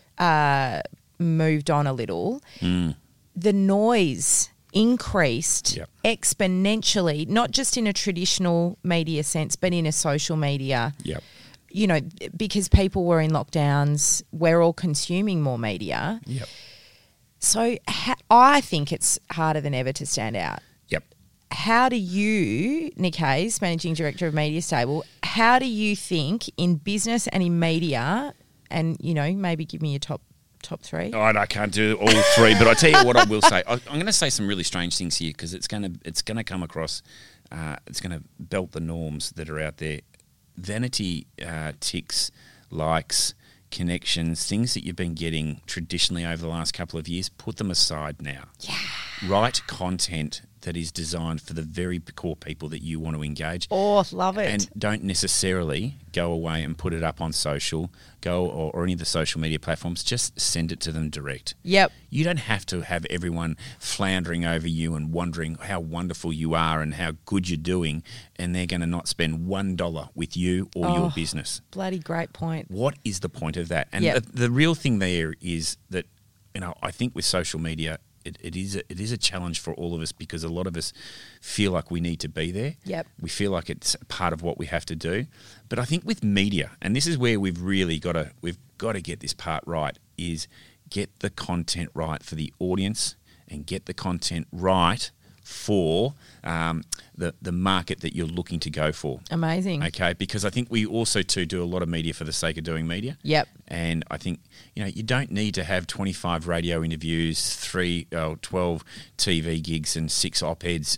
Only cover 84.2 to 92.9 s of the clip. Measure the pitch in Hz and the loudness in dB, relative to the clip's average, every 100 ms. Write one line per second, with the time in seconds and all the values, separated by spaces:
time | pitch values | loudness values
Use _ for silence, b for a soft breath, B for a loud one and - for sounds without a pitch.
84.2 | 87 82 85 - 80 85 - 80 82 98 | -2 -2 -4 -6 -4 -4 -4 -6 -4 -4
85.2 | 156 b b b - 120 127 170 - - | -6 b b b -8 -6 -2 -2 -2 -2
86.2 | 107 101 101 92 69 - 92 127 160 151 | 2 2 2 0 -2 -6 -2 0 0 2
87.2 | 123 107 95 87 90 98 90 80 87 82 | 2 2 0 -2 0 0 2 0 -2 -2
88.2 | 73 - 85 87 - - 113 101 82 85 | -4 -8 -10 -10 -14 -8 -6 -4 -8 -8
89.2 | - - 85 80 - 82 71 - _ - | -8 -8 -6 -6 -4 -4 -4 -6 _ -8
90.2 | 85 80 - b b b - 98 101 - | -6 -6 -8 b b b -8 -6 -6 -6
91.2 | 92 - - 87 82 90 82 - 80 73 | -8 -6 -6 -4 -4 -4 -6 -4 -4 -6
92.2 | - 78 76 - 92 92 98 | -8 -8 -8 -4 -2 0 0